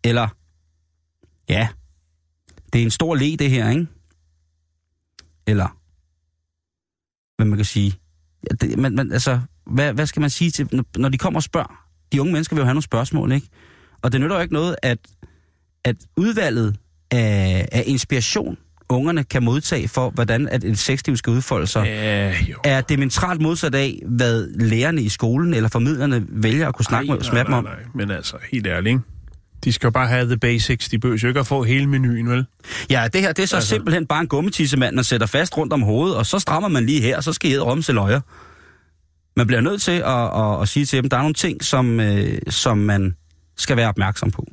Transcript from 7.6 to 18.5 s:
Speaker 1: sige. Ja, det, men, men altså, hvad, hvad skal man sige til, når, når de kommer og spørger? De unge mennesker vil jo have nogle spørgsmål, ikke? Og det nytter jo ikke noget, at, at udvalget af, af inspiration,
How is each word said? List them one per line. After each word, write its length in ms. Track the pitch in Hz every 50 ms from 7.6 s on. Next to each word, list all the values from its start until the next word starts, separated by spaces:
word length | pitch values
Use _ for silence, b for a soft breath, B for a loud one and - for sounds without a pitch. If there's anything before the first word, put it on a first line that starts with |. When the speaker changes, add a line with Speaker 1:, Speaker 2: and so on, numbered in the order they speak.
| 104
Speaker 1:
sige. 300 | - - 104 101 98 92 - _ _ _ _ _ _ _ _ - -
Ja, 160 | - - -
det, 120 | 156 - -
men, 180 | 135 131 98
men 160 | 127 135 -
altså, 280 | - 120 - 139 127 123 123 - _ _ _
hvad, 260 | - - 131 143 147
hvad 140 | 104 131 156
skal 140 | 147 - -
man 100 | 147 143
sige 200 | - - 170 170
til, 180 | - - 143 -
når, 120 | - 131 120 - -
når 120 | - 131 135
de 100 | 131 127
kommer 200 | - 185 - 160
og 40 |
spørger? 440 | 147 - - 165 - - - - _ _ _ _ _ _
De 80 | - 135
unge 120 | 139 -
mennesker 240 | 170 156 165 - 165
vil 40 | 151
jo 40 | 135
have 100 | 123 131
nogle 80 | 156
spørgsmål, 500 | 147 - - 113 123 - - 151 - -
ikke? 160 | 131 139 - - b b b b b b b b b b
Og 100 | - 123
det 80 | 117 131
nytter 160 | 139 165 196
jo 60 | 180
ikke 120 | 175 175 160
noget, 220 | 151 165 180 151 -
at, 160 | - 127 120 - _ - _ _ b b b b b b b b b b _ _ -
at 120 | 123 117 - - - _
udvalget 600 | 156 185 226 226 220 185 151 110 120 113 104 104 - _ _ _ _ _ _
af, 580 | 127 123 113 107 104 98 95 95 92 92 85 -
af 120 | - 120 -
inspiration, 680 | 123 139 123 - - 139 127 117 - - 214 - -